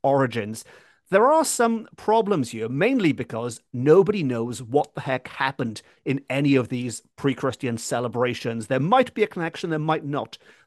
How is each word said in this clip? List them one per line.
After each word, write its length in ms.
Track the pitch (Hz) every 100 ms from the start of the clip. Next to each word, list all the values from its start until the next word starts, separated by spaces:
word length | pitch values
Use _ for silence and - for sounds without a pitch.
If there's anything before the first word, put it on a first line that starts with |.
origins. 640 | 135 139 131 113 104 110 - - _ _ _
There 220 | 190 247
are 140 | 320 311
some 420 | - 233 226 - -
problems 540 | - 226 202 185 123
here, 180 | 113 113
mainly 460 | 135 214 269 175
because 480 | 117 127 113 120 - _
nobody 520 | 123 139 175 190 208
knows 380 | 139 120 117 117
what 320 | 117 139 -
the 60 | -
heck 300 | 139 127 -
happened 520 | - 139 139 120 104 _ _
in 160 | - 131 -
any 260 | 135 143 135
of 120 | 113
these 340 | 123 123 - _ _
pre-Christian 640 | 139 123 139 - 127 117
celebrations. 880 | - 123 120 120 127 120 123 113 107
There 140 | 135
might 320 | 151 262 254
be 100 | -
a 40 | 208
connection, 420 | 185 165 - 175
there 100 | 156
might 240 | 156 160
not. 340 | 143 139 113 - _ _